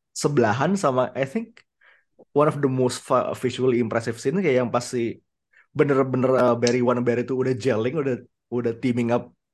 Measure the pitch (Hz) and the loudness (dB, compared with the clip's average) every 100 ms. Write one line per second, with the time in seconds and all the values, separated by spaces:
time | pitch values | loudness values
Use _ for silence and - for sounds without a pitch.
0 | _ - 151 143 113 113 151 196 147 127 | _ -4 -2 2 2 2 0 2 0 0
1 | 123 120 135 226 226 - _ _ _ _ | -2 -2 -4 -6 -10 -18 _ _ _ _
2 | _ _ - 143 151 147 139 131 127 - | _ _ -4 2 2 2 -2 2 0 -2
3 | - 127 - 113 123 117 127 120 117 113 | 0 0 0 -2 -4 0 0 2 0 -2
4 | 113 110 139 180 175 127 120 120 - 123 | -4 -6 -4 -2 0 0 0 -2 -2 -4
5 | 113 - _ _ _ _ _ 139 143 135 | -4 -8 _ _ _ _ _ 0 2 2
6 | 131 127 127 131 123 117 120 123 123 123 | 2 2 2 4 4 2 2 2 2 2
7 | 123 117 123 127 131 123 131 110 113 160 | 0 0 -2 -2 -2 -2 0 0 -2 -2
8 | 135 123 - _ - 120 117 113 131 120 | -4 -4 -8 _ -8 -4 -4 -2 -2 0
9 | 117 120 - _ _ | 0 -2 -4 _ _